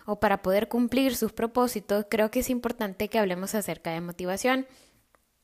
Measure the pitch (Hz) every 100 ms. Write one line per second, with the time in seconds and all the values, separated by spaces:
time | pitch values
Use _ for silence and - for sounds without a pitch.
0 | - 208 214 196 185 196 226 240 240 247
1 | 269 240 220 - 233 240 247 226 - 202
2 | 208 - 214 247 247 247 240 240 208 190
3 | 214 226 202 175 190 220 190 165 - 165
4 | 175 175 180 196 247 262 262 - - _
5 | _ _ _ _